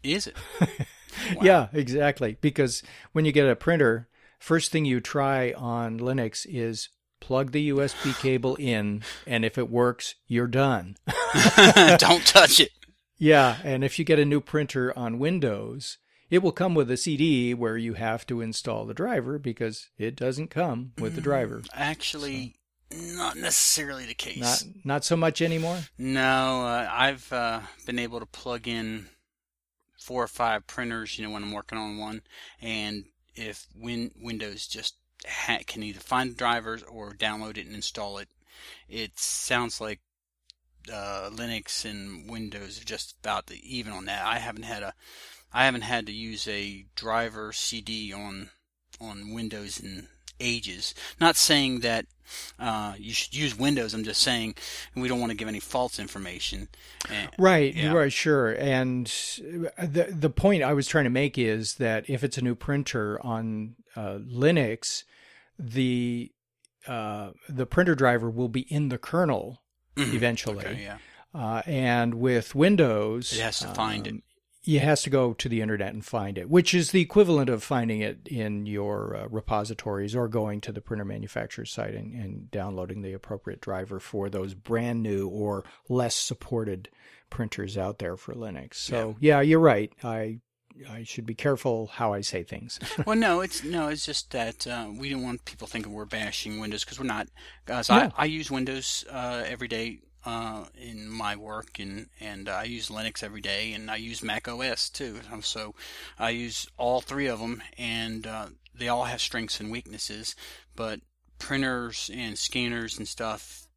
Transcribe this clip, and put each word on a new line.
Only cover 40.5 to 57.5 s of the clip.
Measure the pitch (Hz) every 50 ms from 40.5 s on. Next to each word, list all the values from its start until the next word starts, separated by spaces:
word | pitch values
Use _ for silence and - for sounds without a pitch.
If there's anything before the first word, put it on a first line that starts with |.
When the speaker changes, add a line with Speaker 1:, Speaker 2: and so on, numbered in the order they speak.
| - _ _ _ _ _ - - 110
Speaker 1:
uh, | 104 101 101 98 98 95 101
Linux | 110 117 120 117 117 107 101 - - - - 110
and | 104 101 98 101 95 82 73 107
Windows | 117 113 113 101 101 101 101 92 95 -
are | -
just | - 110 101 - - - _ -
about | 107 104 98 -
the, | - - - - 123 131
even | 123 110 107 104
on | 92 95
that. | 98 101 101 92
I | 110 113
haven't | 117 117 120 107 110 113
had | 113 113 104 101
a, | 95 - _ - - - - - - - - _ _
I | - 120 131
haven't | 135 127 120
had | 107 117 123 117 110
to | 104 104
use | 110 113 113 110 104 -
a | 107 104 101 101 101 101 101 98 - _
driver | - 113 113 110 117 117 113 107 107 107 107
C | 110 - - - 117 113
D | 98 110 110 110 107 101 98
on, | 101 104 104 98 98 98 - _ _ _ _ _ _ _ _ - -
on | 117 110 101 101 101 104 110
Windows | 117 113 107 110 104 104 101 - -
in | - 98 98 98 - - _ _ _ - - -
ages. | 127 123 120 117 107 98 90 90 - - - - - - - -
Not | 165 165 160
saying | - - - 156 143 139 131 127 120
that, | 117 117 113 113 - _ _ _ _ - - - - - - -
uh, | 120 117 110 107 104 104 95
you | 98 104 113 113
should | - - - -
use | 139 151 139 113
Windows. | 104 131 143 143 131 117 107 107
I'm | 110 110
just | 110 104 -
saying | - 135 123 117 113 110 98 - - - - - - - -
we | 127 131
don't | 143 127 123
wanna | 120 117 113
give | 104 113
any | 110 107 101
false | - - - 127 127 123 - -
information. | 101 - - 98 95 90 90 87 - - - 95 101 - - - - - - - - -
And, | 107 107 101 - - -
Speaker 2:
Right, | 185 190